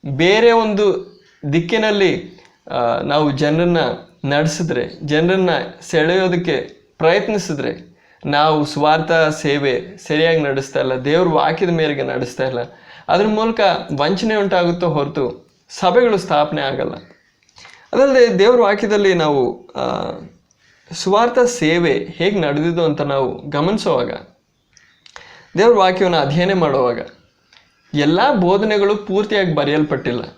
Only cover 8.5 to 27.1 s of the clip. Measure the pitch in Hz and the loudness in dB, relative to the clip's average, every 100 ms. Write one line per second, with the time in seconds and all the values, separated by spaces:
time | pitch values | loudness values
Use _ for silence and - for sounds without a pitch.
8.5 | 156 147 - 151 160 160 165 156 151 151 | 2 0 0 2 2 2 2 2 0 -2
9.5 | 143 139 120 - - - 151 165 165 143 | -2 0 -2 -6 -18 -6 0 2 2 0
10.5 | 135 135 - 131 127 131 160 180 156 147 | -4 -4 -4 -2 -4 0 0 2 2 0
11.5 | 160 180 165 156 139 135 127 123 - 131 | 0 -2 0 -2 -2 -4 -4 -6 -6 -6
12.5 | 123 120 - - - - 170 214 214 226 | -4 -8 -14 -20 -20 -2 0 2 0 -2
13.5 | 226 202 165 - 143 147 190 226 214 202 | 2 0 0 -4 -2 -2 0 -2 0 0
14.5 | 185 175 170 175 147 139 - 127 - _ | 0 0 0 -2 -2 -4 -2 -4 -6 _
15.5 | _ _ - 185 220 240 202 - 151 147 | _ _ -2 2 4 4 0 0 0 0
16.5 | 151 139 131 - - - _ _ _ _ | -2 -4 -4 -6 -8 -16 _ _ _ _
17.5 | _ - - _ - 277 262 240 185 208 | _ -20 -20 _ 2 4 4 4 4 4
18.5 | 247 208 208 214 208 196 175 156 143 123 | 6 4 2 0 2 2 2 2 0 0
19.5 | - - - 64 62 - - - _ _ | -4 -12 -6 -6 -4 -6 -10 -16 _ _
20.5 | _ _ _ _ 165 190 202 240 240 240 | _ _ _ _ -8 0 2 2 2 0
21.5 | 240 156 170 170 127 - - 175 208 156 | 2 0 2 0 0 -4 -2 -2 0 -2
22.5 | 147 165 170 160 147 143 139 127 - 147 | -2 -2 0 -2 -2 -2 -2 -2 -6 -6
23.5 | 143 165 214 202 135 120 - - _ _ | -2 -2 -2 -2 -2 -2 -8 -14 _ _
24.5 | _ _ _ _ _ _ - - - _ | _ _ _ _ _ _ -20 -20 -20 _
25.5 | 170 226 226 185 185 190 170 139 151 180 | 2 4 6 4 2 0 2 0 0 0
26.5 | 190 160 135 123 117 - | 2 2 2 0 -2 -8